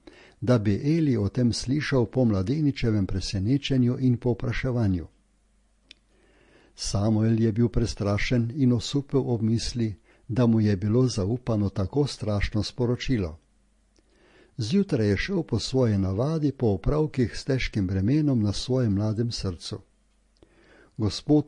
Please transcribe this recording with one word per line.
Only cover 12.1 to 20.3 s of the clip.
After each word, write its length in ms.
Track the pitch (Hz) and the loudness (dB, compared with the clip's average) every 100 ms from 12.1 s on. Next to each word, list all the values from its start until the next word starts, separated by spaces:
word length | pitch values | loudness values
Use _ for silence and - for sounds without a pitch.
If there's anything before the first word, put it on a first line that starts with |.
| - 104 101 - 107 | -4 -4 -2 -2 -2
sporočilo. 760 | 98 - 120 120 - 120 85 80 _ _ _ _ _ _ _ _ _ _ _ - | -4 -4 -4 -2 -2 -2 -2 -8 _ _ _ _ _ _ _ _ _ _ _ -8
Zjutraj 520 | 107 196 196 123 104 | 0 0 2 2 2
je 80 | 95 | 2
šel 260 | - 190 | 0 -4
po 160 | 151 113 | -2 -4
svoji 400 | - 131 120 101 | -2 0 2 2
navadi, 540 | 95 95 139 160 147 | 0 0 -2 0 -2
po 140 | - 117 | 0 0
opravkih 680 | 95 - 147 156 - 117 - | 0 0 0 -2 0 -2 -2
s 80 | |
težkim 420 | - 131 - 110 95 | -4 -2 -2 -2 -2
bremenom 560 | 95 101 151 147 123 | 0 2 2 2 2
na 100 | 104 | 0
svojem 400 | - - 127 117 | -2 -2 0 2
mladem 360 | 98 107 107 120 | 0 0 -2 -4
srcu. 480 | - 98 85 - 104 - _ _ _ _ | -4 -6 -8 -10 -14 -16 _ _ _ _